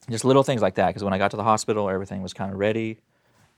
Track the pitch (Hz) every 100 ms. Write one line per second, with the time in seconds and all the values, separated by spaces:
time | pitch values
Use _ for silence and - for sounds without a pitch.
0 | - 113 127 135 135 123 98 - 90 90
1 | 98 95 101 107 107 127 - 107 101 95
2 | 98 98 95 - 98 95 104 110 113 110
3 | _ _ _ _ _